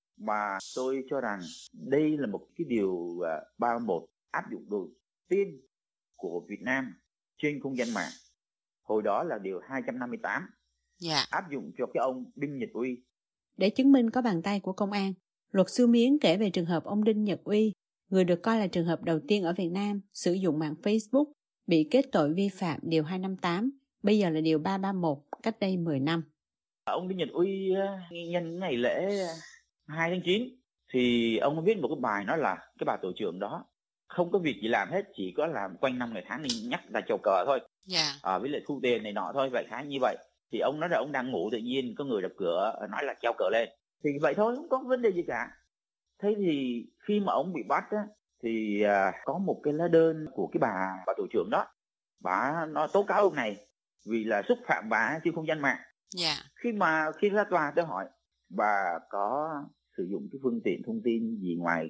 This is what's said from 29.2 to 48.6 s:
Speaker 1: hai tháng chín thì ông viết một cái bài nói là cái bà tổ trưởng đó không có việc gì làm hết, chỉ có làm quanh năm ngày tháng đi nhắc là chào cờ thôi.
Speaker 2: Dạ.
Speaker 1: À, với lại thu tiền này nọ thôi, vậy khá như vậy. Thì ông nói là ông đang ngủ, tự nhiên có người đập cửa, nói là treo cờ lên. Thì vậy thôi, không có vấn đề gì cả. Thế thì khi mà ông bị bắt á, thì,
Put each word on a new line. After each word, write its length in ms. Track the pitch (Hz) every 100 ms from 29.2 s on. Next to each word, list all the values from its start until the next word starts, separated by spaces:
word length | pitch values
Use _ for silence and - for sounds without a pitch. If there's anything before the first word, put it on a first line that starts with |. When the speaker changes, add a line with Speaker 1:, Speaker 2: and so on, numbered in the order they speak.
| 175 160 - - _ _ -
Speaker 1:
hai 220 | 156 165
tháng 120 | 180 170
chín 180 | 202 254 - _ _ _
thì 440 | 127 123 120 117 110
ông 260 | 143 160
viết 140 | 170 214
một 100 | 123
cái 100 | 151
bài 240 | 120 101 101
nói 120 | 160
là 180 | 117 87
cái 300 | - - -
bà 120 | 107
tổ 100 | 95 92
trưởng 200 | 101 87
đó 260 | 101 160 - _ _ _ _
không 240 | - 175
có 80 | 196
việc 160 | 160 98
gì 60 | 107
làm 220 | 117 98
hết, 120 | - - -
chỉ 180 | 92 90
có 100 | 156
làm 300 | 127 98 87
quanh 220 | 135 127
năm 140 | 120
ngày 100 | 107 -
tháng 160 | 123
đi 60 | 143 117 117
nhắc 100 | 139 -
là 120 | 107 -
chào 100 | 104
cờ 200 | 104 92 95
thôi. 140 | 131 - _ 185
Speaker 2:
Dạ. 320 | 175 151 143
Speaker 1:
À, 180 | - 190
với 100 | 127
lại 120 | 139 -
thu 120 | 143
tiền 200 | 123 117
này 100 | 107
nọ 180 | 101 90
thôi, 160 | 123 135
vậy 160 | 123 -
khá 120 | 113
như 160 | 143 139
vậy. 160 | 120 - - _ -
Thì 80 | 117
ông 200 | 120 151
nói 100 | 175
là 80 | 165
ông 140 | 139
đang 200 | 135 127
ngủ, 180 | 104 98
tự 60 | 117
nhiên 380 | 117 131 127 107
có 60 | 143
người 160 | 107
đập 100 | 92 -
cửa, 500 | 90 85 104 - 98
nói 100 | 107
là 120 | 143 117
treo 120 | 117 117
cờ 80 | 95
lên. 180 | 113 113 _ _ _
Thì 60 | 151 143
vậy 120 | 151 156
thôi, 180 | 220 247
không 140 | 339
có 140 | 262 247
vấn 140 | 254
đề 100 | 233
gì 120 | 175 160
cả. 200 | 117 120 - _ _ _ _ _ -
Thế 120 | 202 208
thì 480 | 185 143 127 120 - _ -
khi 120 | 208
mà 140 | 196
ông 200 | 98 170
bị 80 | 165 104
bắt 140 | 151 196
á, 180 | 214 208 _ _ _
thì, 380 | 113 113